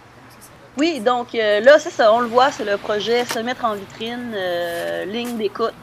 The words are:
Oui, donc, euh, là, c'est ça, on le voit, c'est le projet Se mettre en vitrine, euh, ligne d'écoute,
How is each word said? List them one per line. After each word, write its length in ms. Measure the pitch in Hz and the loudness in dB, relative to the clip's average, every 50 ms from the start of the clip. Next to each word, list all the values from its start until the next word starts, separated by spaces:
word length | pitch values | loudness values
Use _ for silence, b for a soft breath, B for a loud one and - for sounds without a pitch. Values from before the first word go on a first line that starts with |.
| - - - - - - - - - - - - - - - | -20 -20 -20 -20 -20 -20 -20 -20 -20 -20 -20 -20 -20 -10 -4
Oui, 240 | 254 302 349 320 254 | -2 0 0 0 0
donc, 340 | 202 247 247 240 240 - - | 0 0 0 0 -2 -4 -2
euh, 240 | 233 220 208 208 208 | 0 2 2 2 6
là, 180 | 220 262 302 | 8 8 8
c'est 140 | 311 311 349 | 8 6 0
ça, 200 | - - 247 208 220 | 0 2 4 4 4
on 60 | 240 | 4
le 80 | 240 | 2
voit, 240 | 226 226 247 254 294 | 2 2 4 4 4
c'est 140 | 285 - 214 | 2 -2 -4
le 120 | 208 202 | -4 -4
projet 480 | 196 - - 214 208 190 214 233 240 247 | -4 -2 -4 -4 -2 -2 0 0 0 -2
Se 120 | 240 - | -2 -4
mettre 260 | 240 220 247 254 - - | -4 -4 -4 -4 -4 -2
en 120 | 226 208 | -4 -4
vitrine, 580 | 202 196 - - - 226 233 240 247 240 233 220 | -4 -8 -12 -12 -10 -10 -8 -8 -8 -8 -8 -6
euh, 720 | 196 185 180 175 170 175 170 170 170 170 170 170 170 170 | -6 -4 -4 -2 -4 -4 -4 -6 -6 -6 -6 -6 -6 -6
ligne 320 | 185 214 240 240 240 240 | -6 -6 -6 -6 -6 -4
d'écoute, 360 | 214 220 196 - - 226 226 - - | -4 -4 -4 -2 -4 -4 -4 -4 -8